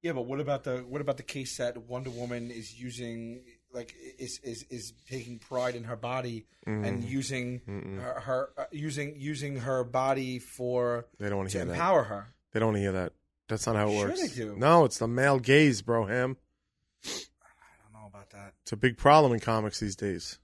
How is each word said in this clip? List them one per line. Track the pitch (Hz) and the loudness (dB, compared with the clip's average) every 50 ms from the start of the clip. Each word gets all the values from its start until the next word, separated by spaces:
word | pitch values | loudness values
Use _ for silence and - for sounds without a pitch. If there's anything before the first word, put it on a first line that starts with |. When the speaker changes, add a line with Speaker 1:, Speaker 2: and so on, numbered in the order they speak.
| - | -4
Speaker 1:
Yeah, | 170 160 | -4 -4
but | 131 120 | -4 -4
what | 120 135 139 | -4 -4 -6
about | 151 139 143 135 - | -2 -2 -2 -2 -2
the, | 139 127 127 | -4 -6 -6
what | 123 123 127 147 | -6 -8 -8 -6
about | 143 135 139 | -4 -4 -4
the | 123 131 | -4 -6
case | - - 143 131 123 - | -10 -8 -8 -8 -8 -6
that | - 127 120 120 | -4 -4 -4 -4
Wonder | 123 113 117 123 123 131 131 | -8 -12 -10 -10 -8 -8 -8
Woman | 120 120 123 120 123 120 117 120 | -8 -8 -6 -6 -6 -6 -8 -8
is | 123 113 110 - 117 117 | -10 -12 -14 -14 -16 -12
using, | 123 123 117 123 123 117 117 117 117 113 117 127 127 - - _ _ _ 127 | -12 -12 -10 -8 -8 -8 -8 -8 -10 -10 -12 -14 -18 -20 -20 _ _ _ -12
like, | 123 117 - - 117 113 131 131 - | -12 -12 -12 -16 -18 -18 -20 -14 -12
is, | 135 123 - - - | -12 -12 -12 -12 -10
is, | 131 113 110 - _ | -10 -12 -12 -12 _
is | 127 120 104 107 - _ _ - | -14 -12 -12 -14 -18 _ _ -12
taking | 131 131 113 120 120 113 | -10 -10 -10 -10 -14 -16
pride | - - 135 123 127 127 120 | -14 -6 -4 -2 -2 -2 -4
in | 120 113 | -4 -8
her | 113 120 | -10 -10
body | 110 113 120 127 131 127 123 117 113 107 _ _ _ - | -8 -6 -4 -4 -4 -4 -6 -8 -10 -12 _ _ _ -8
and | - 107 107 104 101 120 120 120 | -6 -4 -2 -2 -2 -2 -4 -4
Speaker 2:
Mm. | 117 | -4
Speaker 1:
using | 131 135 131 131 135 127 123 123 123 123 - - | -4 -4 -4 -2 -4 -4 -4 -6 -8 -8 -10 -10
Speaker 2:
Mm-mm. | 101 101 - - 98 98 | -10 -8 -8 -8 -8 -8
Speaker 1:
her, | 123 127 131 135 | -6 -6 -8 -8
her, | - 135 131 127 139 - _ - | -4 -2 -2 -2 -2 -4 _ -10
uh, | 135 - | -10 -8
using, | - 151 147 156 139 147 143 143 151 147 | -8 -8 -6 -6 -4 -4 -6 -8 -8 -8
using | 135 147 151 127 143 143 143 | -8 -8 -6 -6 -6 -6 -6
her | 131 117 135 135 127 123 | -6 -2 -2 0 0 0
body | 120 120 127 131 135 135 135 131 127 127 123 | 0 0 2 2 4 2 2 0 -4 -4 -6
for | - - - - 127 123 123 123 123 123 120 120 117 - _ _ | -8 -12 -10 -6 -4 0 2 2 2 2 0 -2 -4 -10 _ _
Speaker 2:
They | 104 104 | -4 -2
don't | 101 98 | 0 0
wanna | 95 95 | -2 -2
Speaker 1:
to | 98 95 | -2 -2
Speaker 2:
hear | 87 | -2
that. | 87 87 | -2 0
Speaker 1:
empower | - 170 180 190 160 120 | 2 4 6 6 6 6
her? | 104 107 101 98 117 _ _ _ _ _ | 4 -4 -8 -10 -14 _ _ _ _ _
Speaker 2:
They | 110 | 2
don't | 110 113 | 2 4
wanna | 107 101 | 4 2
hear | 101 98 95 | 2 0 0
that. | 92 90 82 - _ _ _ _ _ _ _ | 0 -2 -2 -6 _ _ _ _ _ _ _
That's | 110 107 - | -6 -4 0
not | - 113 | 0 2
how | 107 104 107 | 2 4 4
it | 107 104 | 4 2
Speaker 1:
Sure | 101 101 | 2 0
Speaker 2:
works. | - 370 | 0 0
Speaker 1:
they | 359 - 110 123 113 | -2 -4 -4 -6 -8
do. | 107 104 | -8 -4
Speaker 2:
No, | 95 120 147 165 170 156 | 2 6 8 8 8 8
it's | 120 - - | 6 4 0
the | 113 117 | -2 0
male | 120 127 135 139 139 131 | 2 2 4 4 4 4
gaze, | 120 117 135 147 156 147 123 104 101 | 6 8 8 8 8 8 6 2 0
bro, | 117 117 117 110 | 0 2 2 2
Ham. | 98 110 123 123 131 131 _ _ _ _ _ _ _ _ _ _ _ _ _ - | 0 0 0 0 -2 -4 _ _ _ _ _ _ _ _ _ _ _ _ _ -12
Speaker 1:
I | - | -10
don't | - - - - _ _ _ - _ _ - - _ _ _ 110 107 107 107 | -10 -10 -12 -16 _ _ _ -20 _ _ -20 -20 _ _ _ _ -20 -20 -20
know | |
about | 104 98 101 98 _ | -20 -20 -20 -20 _
that. | - 101 101 98 _ _ _ | -20 -20 -20 -20 _ _ _
Speaker 2:
It's | - - | -10 -4
a | |
big | 104 113 127 117 - | 2 2 2 2 6
problem | - 143 147 156 151 131 120 | 8 10 10 10 10 8 4
in | 110 | 2
comics | - - 113 110 107 107 - - | 0 0 0 0 0 -2 -4 -4
these | 110 104 95 | -6 -6 -4
days. | - 104 101 92 85 - - - - | -4 -4 -4 -4 -4 -6 -12 -14 -16